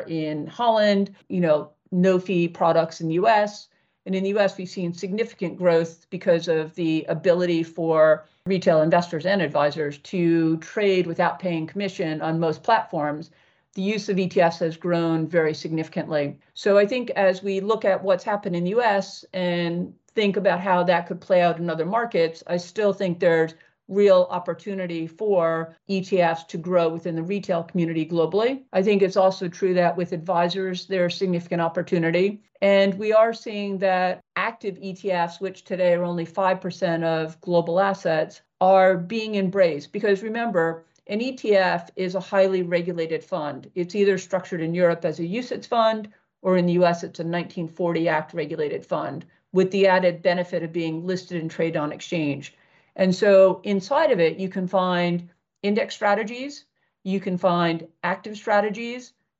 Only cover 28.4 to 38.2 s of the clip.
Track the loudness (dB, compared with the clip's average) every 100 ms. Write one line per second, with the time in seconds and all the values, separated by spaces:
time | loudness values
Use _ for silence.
28.4 | 0 -2 -4 -2 2 2 2 4 2 0
29.4 | -6 -4 0 2 2 0 -4 -4 -2 0
30.4 | 0 -2 -6 -8 -4 -2 -2 -2 -2 -2
31.4 | -2 -2 -2 -2 -2 0 2 2 0 -2
32.4 | _ _ 2 4 2 0 2 4 4 0
33.4 | -8 -8 -6 -2 0 2 0 -2 _ -6
34.4 | -6 -6 -10 -10 -10 -8 -4 -2 -2 -4
35.4 | -10 -10 -8 0 2 2 0 -4 -6 -2
36.4 | 0 0 -4 -4 -2 0 0 -2 -4 -8
37.4 | 0 0 2 2 0 0 -2 -2